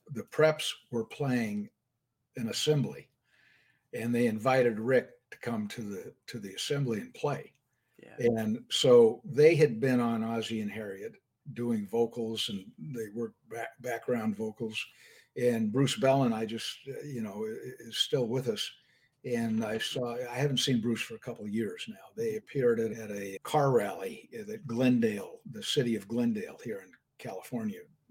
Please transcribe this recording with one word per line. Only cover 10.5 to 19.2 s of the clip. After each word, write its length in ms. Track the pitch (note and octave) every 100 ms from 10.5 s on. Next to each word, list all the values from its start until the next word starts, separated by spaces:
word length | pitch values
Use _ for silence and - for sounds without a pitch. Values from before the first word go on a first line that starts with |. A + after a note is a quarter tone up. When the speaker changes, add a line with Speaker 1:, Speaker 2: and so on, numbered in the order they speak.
| A2+
Speaker 1:
and 100 | G#2
Harriet 440 | G#2 G#2 F#2+ G#2+ - _ _ -
doing 340 | A2 A#2+ A2+ G2+
vocals, 640 | A#2 A2+ B2 A2+ A2 -
and 160 | G2 F#2+ -
they 300 | D#3 B2 G#2+
were 200 | G#2+ A2+ - _
ba-, 180 | A2+ A2+ -
background 560 | B2 A2+ - A#2+ A2 G2+
vocals. 460 | A2 - A2+ A2 - - - - _ -
And 360 | B2 A2+ A2
Bruce 240 | A#2 C#3 A2
Bellin, 360 | C3 C3+ B2+
I 140 | A2 A2
just, 320 | A2+ - - C3+
uh, 160 | B2+
you 160 | D3 B2+
know, 240 | G#2+ G#2
i-, 60 | A2
i-, 380 | A2+ F#2+ F#2+ A2
is 100 | A2
still 280 | - C#3 A#2
with 220 | B2+ A#2+
us. 220 | G#2 - - _ _ _ _